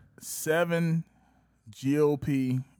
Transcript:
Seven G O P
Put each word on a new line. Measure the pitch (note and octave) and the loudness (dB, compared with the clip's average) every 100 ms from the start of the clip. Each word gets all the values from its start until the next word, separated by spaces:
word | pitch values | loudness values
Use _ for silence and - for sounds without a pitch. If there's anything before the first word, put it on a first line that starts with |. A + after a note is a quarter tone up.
| - - | -20 -20
Seven | - - - D#3+ F3 E3+ E3 E3 - _ _ _ _ _ - | -14 -8 -2 0 2 0 0 0 -4 _ _ _ _ _ -20
G | - C3+ D3 | -6 0 2
O | D3 C#3+ | 4 2
P | - C#3 C3 C3 C3 - | 0 0 0 -2 -4 -12